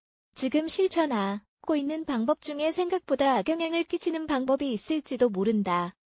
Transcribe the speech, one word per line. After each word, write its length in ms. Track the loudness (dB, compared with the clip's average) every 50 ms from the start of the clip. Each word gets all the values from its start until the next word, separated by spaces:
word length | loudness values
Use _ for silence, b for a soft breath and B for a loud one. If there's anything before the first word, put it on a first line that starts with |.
| _ _ _ _ _ _ _
지금 320 | -6 -4 0 0 0 0
실천하고 1080 | 0 0 0 0 2 2 2 0 2 0 0 0 -2 -2 -4 -8 _ _ _ -4 0 0
있는 280 | 0 0 -2 -4 -4 -4
방법 360 | -2 -2 0 2 0 0 -2
중에 320 | -2 -8 -6 -2 -2 0 0
생각보다 640 | 0 0 0 0 -2 0 0 0 2 4 4 4
악영향을 480 | 4 2 0 0 0 -2 -2 0 -2 -2
끼치는 420 | -2 -4 -2 -2 -2 -2 -2 -2
방법이 460 | -2 -2 -2 2 0 0 0 0 -2 -2
있을지도 560 | -4 -2 -2 -2 -2 -2 -4 0 2 2 2
모른다. 680 | 2 2 0 2 2 2 2 2 0 0 0 -2 -6 _ _